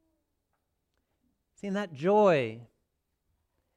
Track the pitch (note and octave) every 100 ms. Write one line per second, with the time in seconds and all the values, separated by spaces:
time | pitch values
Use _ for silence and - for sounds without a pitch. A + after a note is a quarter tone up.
0 | D#4+ _ _ _ _ _ _ _ _ _
1 | _ _ _ _ _ _ G3+ G3 G3+ C#3
2 | E3 G#3 G#3 D#3 A#2 A2 A#2 _ _ _
3 | _ _ _ _ _ _ _